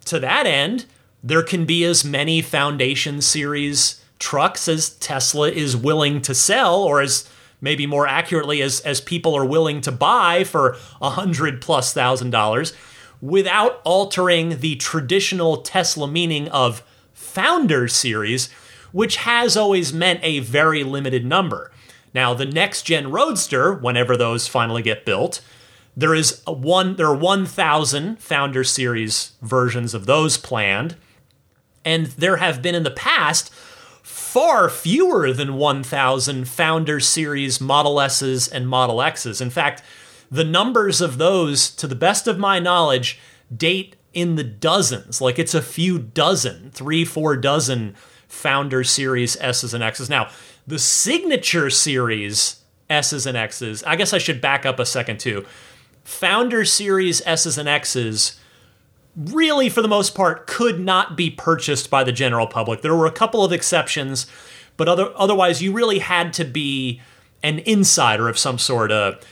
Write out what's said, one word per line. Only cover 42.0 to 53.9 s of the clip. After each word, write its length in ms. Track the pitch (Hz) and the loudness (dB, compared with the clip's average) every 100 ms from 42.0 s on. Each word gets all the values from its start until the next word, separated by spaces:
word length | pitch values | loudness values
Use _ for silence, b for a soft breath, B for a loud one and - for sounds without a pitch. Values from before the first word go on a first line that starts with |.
| 165 202 - | 0 2 0
of 120 | 196 | 0
my 200 | 202 190 | 0 2
knowledge, 600 | 175 175 160 131 117 - B B - | 2 4 4 2 0 -8 B B -16
date 400 | 117 160 190 190 - _ | -2 0 0 -4 -16 _
in 220 | 170 175 | -4 -2
the 80 | 160 | -2
dozens. 800 | 131 104 160 185 151 113 - 120 | -4 -2 2 2 2 -2 -6 -2
Like, 180 | 131 123 | 0 0
it's 160 | 165 | 0
a 80 | 165 | -2
few 380 | - - 180 175 | -2 -2 -2 -2
dozen, 720 | 113 156 151 190 120 82 113 | -4 0 2 2 -2 -8 -14
three, 320 | - 135 160 | -12 -4 -2
four 320 | 165 160 156 139 | -2 -2 -2 0
dozen 580 | 135 147 127 123 107 95 B B B | 0 0 0 -2 -4 -10 B B B
Founder 560 | - 151 139 143 131 | -6 -2 0 0 -2
series 540 | 127 - 131 127 120 - | 0 0 0 0 -2 -2
S's 360 | 131 123 123 | -4 -4 -4
and 120 | 117 | -4
X's. 260 | 113 - 127 | -4 -6 -2
Now, 180 | 143 110 B B B - | -2 -2 B B B -10
the 140 | 156 | -4
Signature 880 | - - 196 330 370 269 - 170 143 | 0 0 2 0 0 0 0 0 2
series 840 | 127 151 135 120 110 101 107 - - _ _ - | 2 2 0 0 -2 -2 -2 -2 -4 _ _ -2
S's 340 | 151 139 151 | 0 0 -2
and 120 | 127 123 | -4 -4
X's, 480 | 110 - 117 107 | -4 -6 -10 -6
I 100 | - | -4